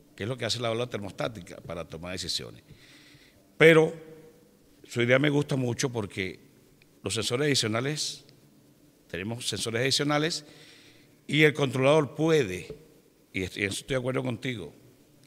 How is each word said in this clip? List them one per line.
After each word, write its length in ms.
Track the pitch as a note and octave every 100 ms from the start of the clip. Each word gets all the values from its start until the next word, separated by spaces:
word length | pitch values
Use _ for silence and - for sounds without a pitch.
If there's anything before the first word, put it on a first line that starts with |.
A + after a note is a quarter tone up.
| _ -
que 60 |
es 60 | G2+
lo 100 | B2+
que 80 | A#2
hace 140 | A#2
la 80 | A#2+
válvula 200 | A2+ B2
termostática 680 | A2 G2+ - D3 G#2+ E2+ -
para 280 | - E2+
tomar 280 | E2 D#2+ F2
decisiones. 500 | F#2 E2+ - A#1+ A1+ - - - - - - - _ _ -
Pero 340 | D#3+ D#3+ D#3+ - - - - - - _ _ - -
su 140 | A#2+
idea 160 | A#2+ C3
me 100 | D3
gusta 280 | C#3+ D3 C3+
mucho 340 | B2 A2+ C#3
porque 500 | A#2+ G2+ - F#2 C#2 - - _ _ _ _
los 100 | G2
sensores 340 | G#2+ G#2 B2 D3+
adicionales, 800 | C3+ A2 A2 C3+ D3+ - - - - - - - _ _ _ -
tenemos 360 | E2+ G2 A#2 A#2+
sensores 360 | G2+ A2+ A2+
adicionales 640 | C3 C3 D3 D3 D#3 F3 - - - - - - - _ -
y 160 | D3
el 100 | D#3
controlador 600 | C#3+ C#3 B2 C3 D#3 C3+
puede, 600 | - D#3+ D#3+ G#2+ F#2 D#2+ - - - _ _ _
y 100 | G2
est-, 140 | F2+ -
y 20 |
en 80 | G2+
eso 120 | G#2+
estoy 140 | -
de 40 | C3
acuerdo 240 | B2+ C3
contigo, 500 | B2+ A#2 C3 A#2+ D#2 - - - - -